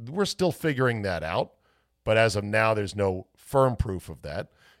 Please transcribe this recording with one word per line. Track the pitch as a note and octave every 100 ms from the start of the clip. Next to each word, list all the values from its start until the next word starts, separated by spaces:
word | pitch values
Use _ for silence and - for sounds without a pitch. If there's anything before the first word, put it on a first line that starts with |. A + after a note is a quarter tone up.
We're | A#2 F3
still | G3+ - F3+
figuring | - D#3+ C3 B2+ A2+
that | G2+ E2+
out. | D#2 F#2+ - _ _ _ _ _
But | - A2
as | A2+
of | G2+
now, | G#2 G#2+ A2+
there's | G#2+ G2+ G2+
no | G2 F#2 - _
firm | - C#3 C3 A#2+
proof | A#2 F#2 -
of | D2
that. | D2+ D#2+ - _ _ _